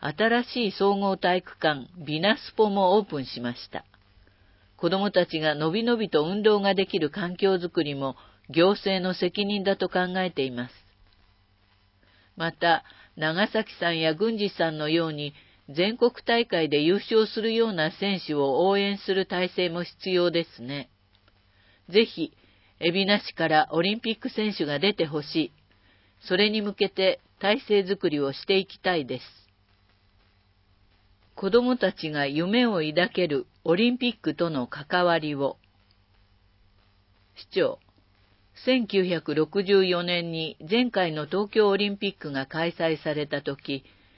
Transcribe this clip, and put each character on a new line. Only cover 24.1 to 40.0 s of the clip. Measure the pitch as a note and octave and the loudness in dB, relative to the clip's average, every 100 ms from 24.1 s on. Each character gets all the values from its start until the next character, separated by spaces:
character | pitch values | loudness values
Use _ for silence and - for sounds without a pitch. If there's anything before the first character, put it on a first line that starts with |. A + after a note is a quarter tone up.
ッ | A3+ | -6
ク | B3+ | -6
選 | - G#3+ | -4 -4
手 | G3 | -2
が | D3 C#3+ | -4 0
出 | F#3+ | 0
て | G#3 | 0
ほ | E3 D3+ | -2 -4
し | D3 E3 | -4 -2
い。 | D3+ - _ _ _ _ _ _ | -4 -6 _ _ _ _ _ _
そ | - F3+ | -4 0
れ | G#3 | 2
に | G#3+ | 0
向 | G#3 | -4
け | G3 F#3+ | -2 -2
て | - F#3+ - _ _ | 2 2 0 _ _
体 | G3 G#3+ | 0 0
制 | - G#3 | 2 2
づ | F#3 F#3+ | 2 0
く | F3+ | 0
り | D3 | 0
を | C#3 | -2
し | C3+ - | -4 0
て | G3 | 0
い | F#3+ | 0
き | - | -4
た | F#3+ | -2
い | F3+ | -2
で | B2+ B2+ | -2 -8
す。 | - - _ _ _ _ _ _ _ _ _ _ _ _ _ _ _ _ _ _ _ | -10 -20 _ _ _ _ _ _ _ _ _ _ _ _ _ _ _ _ _ _ _
子 | - F#3+ | -8 2
ど | A3 | 4
も | B3 B3 | 4 2
た | F#3 | 0
ち | - D#3+ | -2 -6
が | D3+ C#3 | -2 -2
夢 | D3 F3 A3+ B3 | 0 0 2 2
を | G3 | 2
抱 | D#3 D3+ F3+ | 0 0 0
け | - F3 | 0 0
る | C#3+ - _ | 0 -4 _
オ | - | 0
リ | E3+ A#3+ | 2 4
ン | B3 | 2
ピ | B3 | -2
ッ | A3+ | -2
ク | - D3+ | -4 -2
と | E3+ | -2
の | D3+ A#2+ | -2 -6
関 | - D3 F3+ | -8 -4 2
わ | F3 E3 | 2 2
り | D#3 | 0
を。 | C#3+ C#3 - _ _ _ _ _ _ _ _ _ _ _ _ _ _ _ _ _ | -2 -4 -6 _ _ _ _ _ _ _ _ _ _ _ _ _ _ _ _ _
市 | - - | -20 -8
長、 | - D3+ - _ _ _ _ _ _ _ - | 0 0 -2 _ _ _ _ _ _ _ -6
千 | - B3+ A3 | 0 2 2
九 | G3 | 0
百 | F3+ E3+ - | 2 0 0
六 | D3+ D#3 G3 | 0 0 0
十 | F#3+ G3+ | 4 4
四 | F#3+ F3 | 4 2